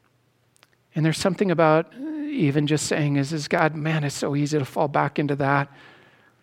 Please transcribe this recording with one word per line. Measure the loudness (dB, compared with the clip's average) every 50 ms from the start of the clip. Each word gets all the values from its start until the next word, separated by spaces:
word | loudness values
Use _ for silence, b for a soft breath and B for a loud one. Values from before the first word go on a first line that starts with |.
| _ _ _ _ _ _ _ _ _ _ _ _ _ _ _ _ _ _ _
And | 0 0
there's | 0 0 0
something | 0 -2 0 0 0 0
about | 4 4 6 6 6 4 2 -2 -10
even | -12 -10 -8 -8 -8 -8 -6 -2 0 0 2 2 0 2
just | 2 0 0 0
saying | -2 0 0 0 0 0
is, | 0 0 -2
is, | -4 -6 -4
"God, | -2 0 2 2 0 0
man, | -2 -2 -2 -2 -2
it's | -2 -4 -4
so | -4 -4 -2 -2
easy | -2 -2 0 0 -2
to | -2
fall | -2 -2 -2 -2 0
back | 0 0 -2 0 -2 -2
into | -2 -2 -2
that. | -2 0 2 2 0 0 B B B B B B B B B B B B B B B